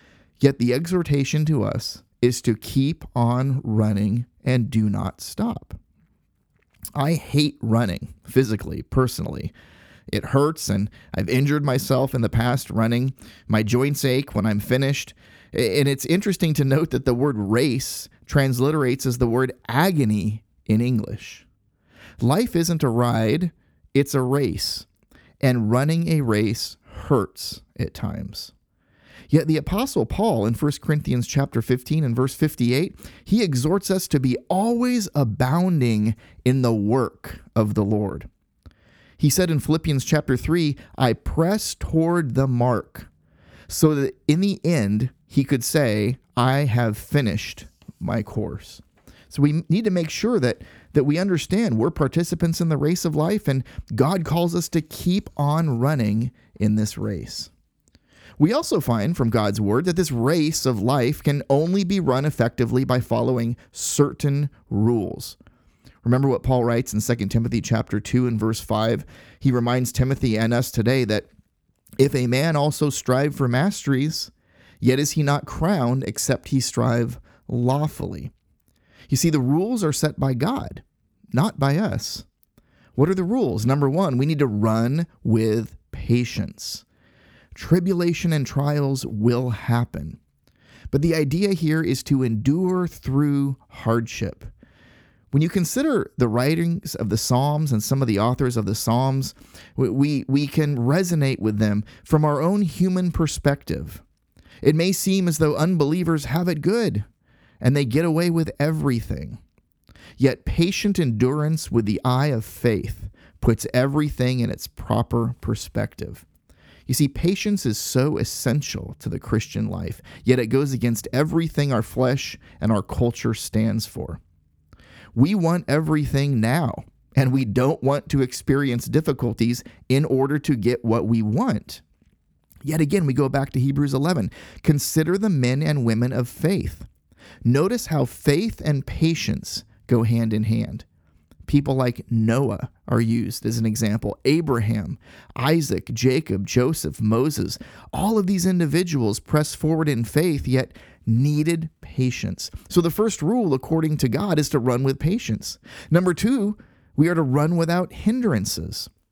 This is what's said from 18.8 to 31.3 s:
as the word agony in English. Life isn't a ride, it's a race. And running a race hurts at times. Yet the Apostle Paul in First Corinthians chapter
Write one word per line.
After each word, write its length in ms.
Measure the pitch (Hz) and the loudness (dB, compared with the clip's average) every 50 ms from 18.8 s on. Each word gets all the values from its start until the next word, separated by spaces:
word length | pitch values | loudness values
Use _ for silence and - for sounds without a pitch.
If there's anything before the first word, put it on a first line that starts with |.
| 139 127 131 135 - | 0 0 0 0 -2
as 120 | 135 120 123 | -2 0 0
the 100 | 131 117 | 0 2
word 240 | 113 123 127 127 - - _ - | 2 2 0 -2 -4 -8 _ -4
agony 760 | 117 135 170 196 185 147 131 107 107 104 87 107 107 110 - _ _ _ _ | 0 2 2 2 2 2 2 2 2 0 0 -2 -4 -6 -8 _ _ _ _
in 140 | - 107 110 | 0 2 2
English. 640 | 120 123 127 110 - - - - - - - - _ _ _ _ _ _ _ _ _ _ _ - - - - - | 2 2 0 0 -2 -4 -8 -10 -12 -16 -20 -20 _ _ _ _ _ _ _ _ _ _ _ -20 -20 -20 -8 -2
Life 360 | 120 120 143 196 254 240 - | 0 2 2 2 0 0 0
isn't 260 | 170 165 165 170 156 - | 0 0 0 0 0 0
a 60 | 127 | 0
ride, 640 | 113 120 123 120 117 113 113 110 139 165 180 165 - _ _ _ _ _ _ _ - | 2 2 2 2 2 2 2 2 2 0 0 -4 -6 _ _ _ _ _ _ _ 0
it's 200 | 135 139 139 - | 0 0 2 0
a 80 | 135 127 | -2 0
race. 640 | 127 135 143 139 98 - 98 - - - - - _ _ _ _ _ _ - - _ _ _ | 0 0 0 0 0 -2 -2 -4 -6 -6 -8 -12 _ _ _ _ _ _ -20 -20 _ _ _
And 300 | - 131 123 123 110 104 | 0 2 2 2 2 2
running 380 | 117 127 139 151 165 170 170 165 | 2 2 2 2 0 0 0 0
a 140 | 160 151 139 | 0 0 2
race 540 | 117 107 107 110 104 117 - - - - _ _ | 2 2 2 2 2 0 -2 -6 -8 -10 _ _
hurts 800 | - - - - - 151 117 98 - - - - - - - - _ _ - | -18 -16 -8 -2 0 2 2 0 -2 -6 -12 -12 -12 -12 -14 -18 _ _ -6
at 160 | - - - | -6 -6 -6
times. 580 | - - - - - - - - - - - _ _ _ _ _ _ _ _ _ _ _ - - - - - | -8 -8 -8 -6 -8 -10 -12 -12 -14 -16 -18 _ _ _ _ _ _ _ _ _ _ _ -20 -20 -20 -6 2
Yet 180 | 143 160 151 | 2 2 4
the 100 | 160 156 | 4 0
Apostle 480 | 151 147 - 185 202 262 269 - 175 110 | 0 0 -2 -2 -2 -2 -2 0 -2 -2
Paul 420 | - - - 208 226 156 113 101 | -2 0 0 0 2 2 2 2
in 80 | 113 117 | 0 0
First 260 | - - 147 - - | 0 0 -2 -2 -2
Corinthians 460 | - - 151 151 - - 127 123 117 | -2 -2 -2 -2 0 -2 -2 -2 -2
chapter 360 | - | -2